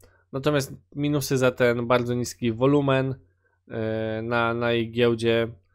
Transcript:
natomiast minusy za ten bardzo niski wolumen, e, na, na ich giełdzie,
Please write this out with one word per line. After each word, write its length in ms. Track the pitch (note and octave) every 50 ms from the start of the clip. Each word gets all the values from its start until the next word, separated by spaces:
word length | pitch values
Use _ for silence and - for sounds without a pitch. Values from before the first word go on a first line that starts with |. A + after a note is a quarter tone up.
| - _ _ _ _ _ -
natomiast 420 | C3+ C3+ D3+ D3 C#3+ C3 - - - _ _ _
minusy 420 | C#3+ D3 D3 D3 D3 C3+ - C#3+ C3
za 120 | B2+ B2+
ten 360 | B2 - B2+ A#2+ A#2+ A#2+ A#2+
bardzo 280 | A#2 B2+ B2 A#2+ A#2+ B2
niski 380 | B2 B2 A#2 - - B2 A#2+ A2+
wolumen, 600 | A2+ B2+ C#3 C#3+ D3 C#3 C#3 C3+ C3 C3 C3+ C3 - _ _ _ _ _ _ _ _ _ -
e, 540 | A#2+ A#2 A2 A2 A2 A2 A2 A2 A2 A2 A2+
na, 320 | A#2 A#2+ A#2+ A#2 A#2 A#2
na 180 | A#2 A#2+ A#2+ A#2
ich 180 | A#2 A2+ A2+
giełdzie, 580 | A2+ A#2+ A#2+ A#2+ A#2 A2+ A#2 A#2 A2+ A#2 A#2 A#2 A#2+ - _ _ _